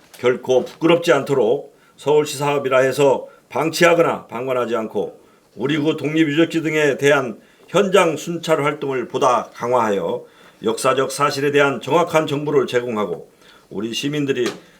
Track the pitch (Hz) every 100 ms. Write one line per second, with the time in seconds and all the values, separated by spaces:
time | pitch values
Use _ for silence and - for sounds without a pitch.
0 | _ - 123 123 - 127 - - 160 170
1 | 170 143 135 135 107 143 - _ _ _
2 | 139 151 151 131 143 147 127 131 135 131
3 | 139 110 - - _ 120 160 160 170 170
4 | 151 101 - 113 131 127 113 113 110 104
5 | 90 - _ _ _ - 131 147 151 147
6 | 135 160 156 147 160 160 156 156 147 123
7 | 139 143 127 104 _ _ - 175 196 190
8 | 170 147 - 170 160 156 143 147 139 131
9 | 110 127 135 117 - - 120 123 110 101
10 | 85 123 - _ - _ 110 110 131 131
11 | 131 - 143 139 143 143 143 123 - 160
12 | 170 160 156 147 147 143 117 123 123 107
13 | 95 85 - _ _ _ _ 90 113 110
14 | 143 151 139 123 110 92 - _